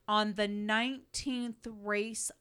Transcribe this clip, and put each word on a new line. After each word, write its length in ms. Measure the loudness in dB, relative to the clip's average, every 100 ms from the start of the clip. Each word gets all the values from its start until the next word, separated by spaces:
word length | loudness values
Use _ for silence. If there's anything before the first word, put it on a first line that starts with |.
| 2
on 280 | 2 4 2
the 120 | 0
nineteenth 1200 | 0 2 2 2 -2 -8 -6 -2 -2 -2 -6 -12 -8
race 460 | 0 0 0 -2 -6 -2